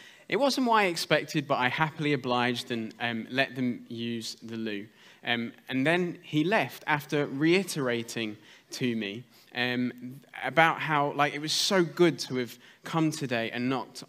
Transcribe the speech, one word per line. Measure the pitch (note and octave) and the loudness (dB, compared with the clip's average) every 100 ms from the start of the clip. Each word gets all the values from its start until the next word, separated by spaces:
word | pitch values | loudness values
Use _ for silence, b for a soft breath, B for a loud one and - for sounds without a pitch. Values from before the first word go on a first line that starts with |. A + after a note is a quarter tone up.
| B B B | B B B
It | G3 | 2
wasn't | C#4 C4+ B3 | 2 2 4
what | A3 | 4
I | F#3+ | 4
expected, | E3 - D3+ - D#3+ C#3 | 2 2 2 2 -2 0
but | A#2+ | 2
I | B2 | 2
happily | C#3 D#3 D3 D3 | 2 0 0 0
obliged | C#3+ B2 B2 A#2+ A#2+ - | 0 0 2 2 0 -4
and, | A#2+ A2 - | -4 -6 -6
um, | A#2+ A2+ G#2+ | -4 -4 -4
let | B2+ C3+ | 0 0
them | B2 B2+ A#2 - | 0 -2 -2 -8
use | A#2 A#2 A#2 A2 - | -8 -6 -6 -8 -12
the | A2+ A2+ | -10 -6
loo. | A2 G#2 G#2+ B B B | -6 -6 -10 B B B
Um, | - A#2+ A#2 - - | -4 -2 -4 -10 -6
and | C3 C#3 | -2 2
then | F3 F3 - | 2 0 -6
he | - D3+ | -4 0
left | D#3+ G#3+ C3 - - | 2 2 0 -4 -2
after | D3+ - D3+ C3 | -2 0 -2 0
reiterating | C3+ D#3+ F3+ F#3 D#3 C3 A#2+ A#2 A#2+ A2 G#2 B B B | 2 4 4 2 -2 0 -2 -2 -4 -4 -6 B B B
to | - B2+ A2+ | -4 -2 0
me, | G2+ A2 B2 B B | -4 -6 -12 B B
um, | B2 B2 B2 B2 - B2+ C3+ - - | -4 -2 0 -2 -4 -14 -16 -18 -10
about | C3 C#3 E3 D3 | -2 4 4 4
how, | D3 D3+ C#3+ | 0 2 2
like, | C#3+ D3 | 2 0
it | D3 | 0
was | D3+ | -4
so | - - G3 | -2 2 4
good | E3+ C#3+ F3 C#3+ | 2 4 4 4
to | - B2+ | -2 -4
have | A#2 - B B | -4 -8 B B
come | - E3 D#3 | -4 0 2
today | D#3 C3+ A#2+ A2+ | 0 -2 -2 -2
and | A#2+ B2 | -2 -2
knocked | C3 G#2+ - | -2 -4 -12